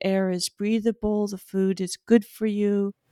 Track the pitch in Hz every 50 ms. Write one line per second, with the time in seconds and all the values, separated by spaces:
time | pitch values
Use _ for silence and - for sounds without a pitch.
0 | - 190 190 190 190 185 180 180 - - _ - 202 208 226 226 208 233 214 -
1 | 214 214 208 208 208 202 196 185 - - - 190 190 190 190 185 185 175 - -
2 | _ - 226 226 202 - - - 214 220 202 208 208 202 202 202 196 202 - _
3 | _ _